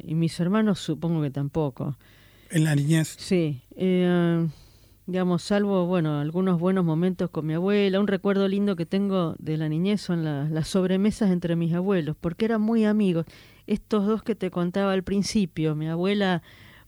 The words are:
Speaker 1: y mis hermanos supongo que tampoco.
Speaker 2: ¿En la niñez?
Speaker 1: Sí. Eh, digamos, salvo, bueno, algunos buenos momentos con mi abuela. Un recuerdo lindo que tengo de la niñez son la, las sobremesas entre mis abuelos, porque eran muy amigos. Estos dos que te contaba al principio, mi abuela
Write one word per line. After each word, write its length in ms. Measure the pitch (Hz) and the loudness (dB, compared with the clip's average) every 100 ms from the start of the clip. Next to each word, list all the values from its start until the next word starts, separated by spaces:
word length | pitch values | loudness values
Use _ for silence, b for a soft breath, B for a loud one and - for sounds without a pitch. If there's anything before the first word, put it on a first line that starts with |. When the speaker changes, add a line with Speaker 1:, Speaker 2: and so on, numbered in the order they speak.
Speaker 1:
y 120 | - 160 | -6 -2
mis 240 | 165 - | -2 0
hermanos 400 | 175 214 214 185 | 0 2 2 0
supongo 420 | - 156 165 165 | -2 -4 -2 0
que 100 | 147 | -2
tampoco. 640 | 139 139 165 147 - 139 127 b b b b b | -2 -4 -2 -4 -4 -8 -8 b b b b b
Speaker 2:
¿En 140 | 175 | 0
la 120 | 156 143 | 2 2
niñez? 400 | 143 160 151 - | 2 2 0 -6
Speaker 1:
Sí. 420 | - 185 160 131 - - | -2 0 0 -4 -10 -4
Eh, 720 | 185 185 180 175 170 170 165 B B B B B - | 0 2 2 2 2 2 -2 B B B B B -6
digamos, 360 | 185 185 175 | -2 0 0
salvo, 420 | - 208 202 190 175 | 0 0 2 2 2
bueno, 340 | 185 156 147 | 0 0 0
algunos 400 | 147 170 190 175 | -2 0 0 2
buenos 260 | 180 190 170 | 2 2 2
momentos 440 | 160 180 180 175 | 2 0 0 -4
con 160 | 160 156 | -4 -4
mi 80 | |
abuela. 460 | 160 190 208 202 190 | -2 0 2 2 2
Un 80 | 202 | 2
recuerdo 400 | 196 202 196 196 | 0 0 2 2
lindo 280 | 196 202 170 | 0 0 -2
que 100 | 165 | -2
tengo 500 | 196 202 190 165 - | -2 0 0 -2 -4
de 180 | - 156 | -4 -2
la 120 | 156 | -2
niñez 320 | 156 190 214 | 0 0 -2
son 220 | - 170 | -2 -2
la, 260 | 156 143 151 | -2 -2 -2
las 180 | 156 151 | -2 -2
sobremesas 640 | 190 180 190 208 - 208 | 0 2 2 0 2 0
entre 240 | 180 170 170 | 0 0 0
mis 180 | 165 | 0
abuelos, 420 | 170 190 190 151 151 | 0 0 0 0 -4
porque 260 | 170 170 226 | -6 -2 -2
eran 160 | 226 | 0
muy 240 | 214 233 214 | 2 2 2
amigos. 400 | 214 196 165 165 B B B B | 2 2 0 -4 B B B B
Estos 380 | 208 - 214 202 | -4 0 0 2
dos 160 | 220 | 0
que 120 | - 208 | -2 -4
te 160 | 185 | -4
contaba 420 | 180 175 196 196 | -2 -2 0 0
al 100 | 190 | 0
principio, 720 | 180 196 - 220 185 - 156 151 | 0 -2 0 0 -2 -2 -2 -2
mi 120 | 156 | -4
abuela 560 | 165 185 208 190 175 B B B B | -2 0 0 0 0 B B B B